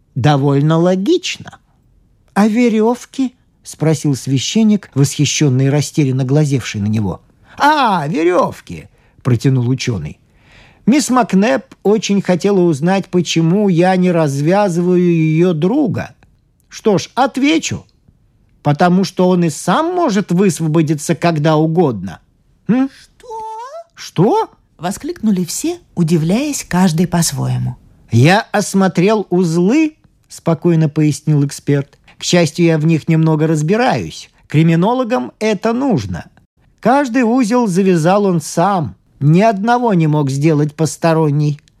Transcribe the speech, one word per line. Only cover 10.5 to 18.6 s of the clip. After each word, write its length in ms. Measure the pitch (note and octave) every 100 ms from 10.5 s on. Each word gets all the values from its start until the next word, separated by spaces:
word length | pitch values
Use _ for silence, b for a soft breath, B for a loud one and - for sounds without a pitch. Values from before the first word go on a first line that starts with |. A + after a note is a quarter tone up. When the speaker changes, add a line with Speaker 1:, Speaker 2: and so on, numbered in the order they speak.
| b b b -
Speaker 1:
«Мисс 240 | D4 -
Макнеп 540 | B3+ A3 F#3+ G#3 C4 - -
очень 380 | G3 G#3+ - G3+
хотела 400 | - F3+ G3 G3+
узнать, 460 | F3 C3+ E3+ G3 -
почему 600 | F3+ - E3+ E3 G3 G3+
я 260 | E3 F3+ F#3
не 160 | F3+
развязываю 880 | E3+ D3+ C#3 D3+ G3 G#3 E3+ F3 F3+
её 520 | F3+ E3 D#3 D#3 F3+
друга. 640 | D#3 F3+ C#4 B3 A2 D2 _ _ _ _ _ _
Что 280 | - A3 F3+
ж, 120 | - -
отвечу. 680 | C4+ C#4 C#4 E4 - E3+ - _ _ _ _ _ _ _